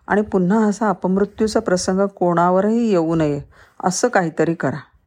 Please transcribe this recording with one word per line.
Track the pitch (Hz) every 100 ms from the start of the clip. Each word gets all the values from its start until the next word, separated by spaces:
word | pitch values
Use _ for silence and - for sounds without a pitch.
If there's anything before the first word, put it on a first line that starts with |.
| -
आणि | 202
पुन्हा | 214 196 180 220 214
असा | 202 214
अपमृत्यूचा | 185 185 190 208 - 220 -
प्रसंग | - 185 - 185 202
कोणावरही | - 175 170 180 185 208 233 226
येऊ | 180 165 165
नये | 151 143 143 - - -
असं | - 180 247
काहीतरी | 208 165 160 160
करा." | 165 139 147 - _